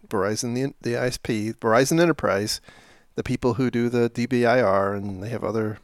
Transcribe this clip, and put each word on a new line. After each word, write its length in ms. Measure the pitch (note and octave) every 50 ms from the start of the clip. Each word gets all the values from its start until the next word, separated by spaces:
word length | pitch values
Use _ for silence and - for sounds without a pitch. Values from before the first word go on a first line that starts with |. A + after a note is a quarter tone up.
| - -
Verizon, 480 | A2+ G2 F#2+ G2+ A2 - B2+ A#2+ A#2+
the, 180 | B2 C3+ C#3 - -
the 160 | - A#2+ A#2+ B2
I 100 | B2+ B2+
S 100 | - -
P, 340 | - - A#2 G#2+ G#2 A2+
Verizon 480 | A2 - - A2+ A2 B2 C3+ C#3 E3 D#3+
Enterprise, 640 | F3 E3+ D3 - - G2+ F#2+ G2 G#2+ G#2+ - - - - - - - - - _ _ _ _
the 80 | - -
people 320 | - B2+ - - B2 A2+
who 140 | C3+ B2+ A#2+
do 200 | A#2+ A#2+ A#2+ A#2+
the 180 | B2 A#2+ A#2 A#2
D 180 | - B2 A#2+
B 200 | A#2+ C3 A#2+ A#2+
I 160 | A#2 A#2+ B2+
R, 320 | A#2 F#2+ G2 G2 G2 G2 G2+
and 280 | G2+ G2 G2+ G2 F#2
they 60 | G2 A2
have 160 | A#2+ G#2 -
other, 360 | G2 G#2+ A2+ A2 G#2+ G#2+ -